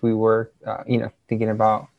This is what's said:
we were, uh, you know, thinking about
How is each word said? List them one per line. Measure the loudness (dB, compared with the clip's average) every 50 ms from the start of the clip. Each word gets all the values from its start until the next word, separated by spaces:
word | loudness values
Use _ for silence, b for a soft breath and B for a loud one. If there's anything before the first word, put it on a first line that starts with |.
| 0
we | 0 0
were, | 2 2 2 2 2 0 -4 _ _ -10
uh, | -10 -10 -8 -4
you | -2 -2 0
know, | -2 -4 -8 _ _ -6
thinking | -4 -2 -2 -2
about | 0 2 2 2 2 0 -2 -8 _